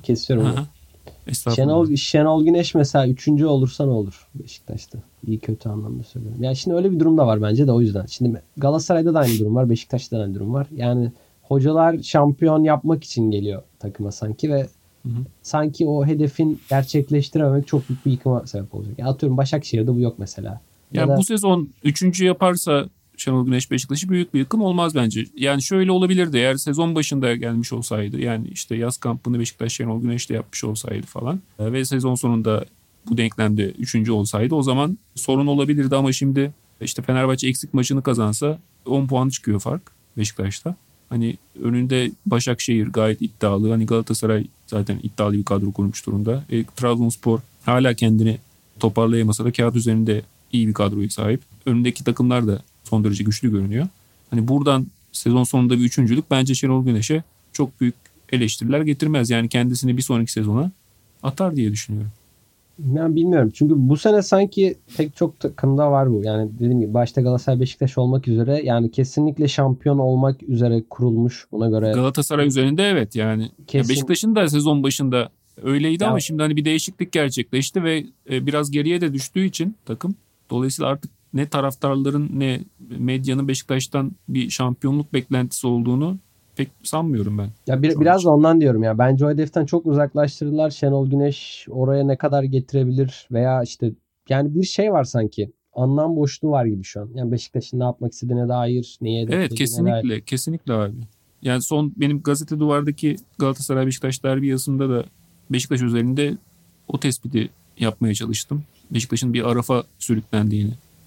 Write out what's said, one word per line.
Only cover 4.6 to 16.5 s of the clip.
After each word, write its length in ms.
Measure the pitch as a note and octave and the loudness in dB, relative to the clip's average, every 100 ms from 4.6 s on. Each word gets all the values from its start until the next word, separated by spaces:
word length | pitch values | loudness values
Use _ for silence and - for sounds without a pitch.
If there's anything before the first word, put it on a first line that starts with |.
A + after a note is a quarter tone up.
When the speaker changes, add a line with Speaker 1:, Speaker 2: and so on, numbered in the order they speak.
| - G#2+ - A2+ - _ - | -12 -12 -12 -18 -18 _ -6
Speaker 1:
İyi 120 | A2 | -6
kötü 300 | - A2 A2 | -4 -6 -6
anlamda 340 | G#2+ G#2+ B2 | -8 -8 -10
söylüyorum. 400 | A#2 B2 A2 A#2 | -10 -12 -10 -6
Ya 120 | B2+ C3 | -4 -4
şimdi 220 | - E3+ | -2 0
öyle 140 | F#3+ | 2
bir 80 | F3 | 2
durum 180 | D#3+ D#3+ | 4 6
da 100 | B2 | 4
var 140 | G#2+ | 4
bence 260 | G#2+ A2 C#3+ | 2 4 4
de 40 | |
o 100 | A#2+ | 4
yüzden. 240 | A2+ G2 G2 | 4 0 -6
Şimdi 360 | - B2 A2 - - | -2 -2 -2 -8 -2
Galatasaray'da 560 | C#3 D#3 D#3+ E3+ E3 | 0 0 2 2 4
da 60 | D#3+ | 2
aynı 200 | B2+ A2 | 2 2
durum 160 | G#2 A#2 | 2 2
var, 140 | B2+ | 2
Beşiktaş'ta 480 | A2+ - A#2+ - A#2 | 0 -2 -6 -4 -4
da 40 | |
aynı 140 | G2 G2 | -4 -4
durum 180 | G#2 | -4
var. 140 | C3+ C#3 D3+ | -4 -4 -4
Yani 360 | A#2+ B2 A#2+ - _ _ | -2 0 -2 -6 _ _
hocalar 560 | - C#3 C3+ D#3 E3 E3 | -2 2 2 4 4 2
şampiyon 600 | - D3+ D3 C#3 D#3+ D#3 | 0 2 4 4 4 4
yapmak 400 | D#3 D3 D3 D#3 | 4 2 2 -2
için 280 | - B2 A2 | -2 -2 0
geliyor 300 | G#2 G2+ F#2+ - _ | 0 -2 -6 -10 _
takıma 320 | G2+ - G2+ | -12 -8 -10
sanki 380 | - G#2+ A2 D#3 | -8 -8 -4 -2
ve 160 | C#3+ C3+ _ _ _ | -2 -2 _ _ _
Speaker 2:
Hı 60 | B2+ | -8
hı. 120 | A#2 C3 - | -6 -8 -12
Speaker 1:
sanki 420 | - G3+ D3+ C#3+ D#3+ | -6 -2 -2 0 0
o 200 | D3 C#3+ | 2 2
hedefin 540 | D#3 D3 - D#3+ | 2 0 0 0